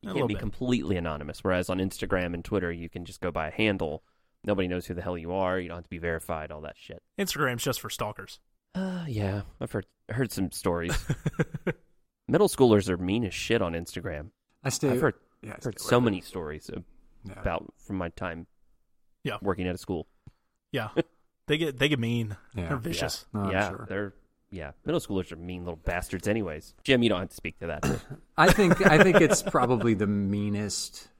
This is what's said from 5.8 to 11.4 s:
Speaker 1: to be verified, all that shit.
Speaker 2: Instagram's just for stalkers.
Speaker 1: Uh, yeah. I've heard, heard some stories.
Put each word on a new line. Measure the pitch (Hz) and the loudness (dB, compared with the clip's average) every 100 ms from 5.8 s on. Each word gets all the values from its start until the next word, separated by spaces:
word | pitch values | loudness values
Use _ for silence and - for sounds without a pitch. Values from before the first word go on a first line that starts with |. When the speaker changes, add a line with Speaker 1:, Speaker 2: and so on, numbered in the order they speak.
Speaker 1:
to | 87 | -12
be | 85 | -6
verified, | 85 80 - 80 78 | -4 -4 -4 -8 -8
all | 78 | -10
that | 76 - | -12 -14
shit. | - - _ - | -18 -20 _ -8
Speaker 2:
Instagram's | 196 - 139 120 | -6 0 0 0
just | 139 120 | -2 -4
for | 113 | -6
stalkers. | - 107 107 95 - _ _ _ | -6 -6 -6 -16 -18 _ _ _
Speaker 1:
Uh, | 185 190 180 165 | -6 -6 -6 -6
yeah. | 107 101 101 98 - | -2 -2 -2 -6 -10
I've | 127 | -6
heard, | 107 - _ - | -6 -8 _ -10
heard | 117 123 | -4 -2
some | - 98 | -2 -4
stories. | - 98 87 85 - - 131 - - | -2 -2 -2 -2 -2 -2 -4 -4 -2